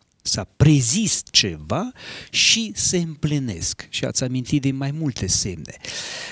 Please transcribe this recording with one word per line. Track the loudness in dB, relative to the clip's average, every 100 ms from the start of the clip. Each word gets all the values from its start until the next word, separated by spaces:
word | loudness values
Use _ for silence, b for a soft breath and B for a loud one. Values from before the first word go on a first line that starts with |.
| _ _ -4
s-a | -4 -4 4
prezis | 6 8 6 2 2 0 0
ceva | 0 2 -2 -4 -4 -4 B B B B
și | 2 4 4 0 -2
se | 2 2
împlinesc. | 0 -2 0 0 0 -4 -6 -6 -8
Și | -4 -2
ați | 0
amintit | -2 -2 0 2
de | 2
mai | 0 -4
multe | -2 -4 -2 0
semne. | 0 -2 -6 -10 -14 B B B B B